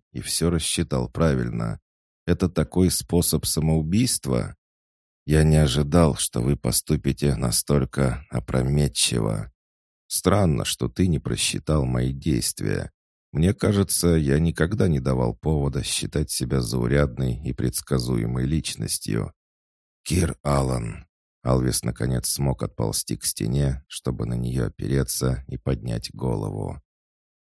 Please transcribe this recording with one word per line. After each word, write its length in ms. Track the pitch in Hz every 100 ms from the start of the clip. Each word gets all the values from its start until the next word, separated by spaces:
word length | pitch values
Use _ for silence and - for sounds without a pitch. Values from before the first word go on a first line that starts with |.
| _
и 80 | 64
все 280 | - - 82
рассчитал 600 | 85 - - 82 67 60
правильно. 720 | - 82 65 60 57 57 - _ _ _ _ -
Это 220 | 87 90
такой 420 | 82 78 87 90
способ 560 | - - 85 85 78 -
самоубийства?" 1080 | - 78 80 78 101 123 - 67 62 50 - _ _ _ _ _ _ -
"Я 180 | 78
не 140 | 78 78
ожидал, 580 | 76 65 73 85 80 62
что 260 | - 62
вы 140 | 60 71
поступите 800 | 62 - - 76 69 67 - 65
настолько 920 | 65 57 - 71 67 - 67 64 -
опрометчиво. 1200 | 62 - 65 65 73 71 - - 62 53 53 55 _ _ _ _ _ _
Странно, 560 | - - 95 92 65
что 240 | 50 - 62
ты 200 | - 92
не 120 | 76
просчитал 640 | - - - - - 76
мои 300 | 64 62 64
действия. 800 | 67 73 62 57 - 50 50 50 - _ _ _
Мне 200 | - 87
кажется, 540 | - 104 101 95 - 85
я 320 | 82 71 71
никогда 480 | 82 80 78 104 98
не 140 | 73
давал 340 | 64 64 60 58
повода 480 | 73 76 69 64
считать 480 | 57 - - - 73
себя 300 | - 64 67
заурядной 840 | 58 62 60 71 71 62 65 60
и 80 | -
предсказуемой 960 | 62 62 - - 67 60 60 57 64 65
личностью". 880 | 78 - - 52 - - 53 50 - _ _ _ _ _ _
"Кир 340 | - 90 82 -
Аллан". 640 | 71 69 65 64 57 - - _ _ _
Алвис 400 | 62 64 64 58
наконец 440 | 57 60 60 62 -
смог 340 | - 67 64
отползти 520 | 52 - 55 - - 55
к 100 | -
стене, 580 | - 52 67 69 67 -
чтобы 380 | - - 60 58
на 80 |
нее 340 | 60 60 64 53
опереться 760 | - 50 67 65 - 65 64 -
и 100 | 64
поднять 520 | - 62 58 57 -
голову. 680 | - 65 53 52 50 50 - _ _ _ _ _ _